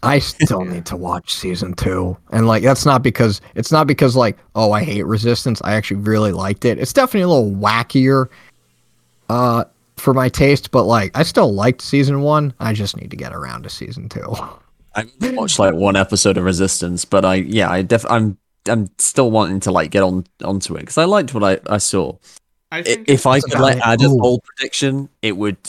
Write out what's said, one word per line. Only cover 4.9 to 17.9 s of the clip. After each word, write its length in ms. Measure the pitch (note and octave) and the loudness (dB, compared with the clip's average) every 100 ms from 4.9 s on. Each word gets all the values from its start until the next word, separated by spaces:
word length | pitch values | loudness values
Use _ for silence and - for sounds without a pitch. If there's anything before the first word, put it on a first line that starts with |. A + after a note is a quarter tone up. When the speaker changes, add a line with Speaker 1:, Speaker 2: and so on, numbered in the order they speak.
| G2+ E2 | -4 -2
Speaker 1:
Resistance." 540 | A2 A2+ A#2 - A2 | -2 0 0 -2 -4
I 100 | - | -2
actually 260 | G#2+ G2+ G2 | -2 -2 -4
really 280 | G#2 A2 G#2+ | 0 2 2
liked 340 | F2 F#2+ G#2+ | -2 -4 -2
it. 140 | B2 A2 | 0 0
It's 140 | - | 0
definitely 300 | - B3+ G#3+ | 0 2 0
a 60 | F3+ | 2
little 220 | D#3 G#2+ | 2 2
wackier, 760 | G2 G#2 A2+ A#2 C3+ C3 C3+ C3 - - _ _ _ _ _ _ _ _ | 0 0 0 0 2 4 2 0 -6 -20 _ _ _ _ _ _ _ _
uh, 360 | A#2+ B2 A#2 - _ _ - | 0 0 0 -4 _ _ -4
for 180 | - | 0
my 140 | C3 B2+ | 2 2
taste, 420 | - C#3 C#3+ - | 2 4 2 2
but, 140 | C3 | 2
like, 260 | F3 A2+ F#3+ - | 4 2 0 -2
I 60 | |
still 280 | D#3+ - F3 | 0 2 2
liked 300 | G2+ A2 B2+ | 2 0 0
Season 380 | - C#3+ C#3 C#3 | -2 0 2 2
one. 340 | C#3+ D3+ D3 B2+ | 2 2 0 -4
I 120 | A2+ | -4
just 220 | G#2+ G2+ - | -4 -4 -8
need 140 | - | -12
to 60 | - | -14
get 160 | - | -12
around 320 | - C2+ A#1+ | -12 -12 -12
to 60 | B1+ | -14
Season 380 | - - - - | -14 -12 -12 -12
two. 240 | - - - - - _ _ _ | -12 -10 -10 -10 -18 _ _ _
Speaker 3:
I 100 | G#2 A2+ C3 A#3 | -10 -10 _ -6
watched, 260 | B3+ A3 - | -4 -4 2
like, 160 | G2 | 2
one 220 | E2 G2 G2 | 4 2 2
episode 400 | F#2+ G2+ G#2 F#2 | 2 2 2 2
of 80 | |
Resistance, 600 | F#2 F2 F#2+ - F2+ F2 | 0 0 0 -2 -4 -6
but 200 | - G2+ | 0 2
I, 100 | F#2+ F#2 | 2 0
yeah, 320 | F#2 A2 F#2 | -2 0 0
I 140 | F2+ | 0
def-, 240 | F#2 | 0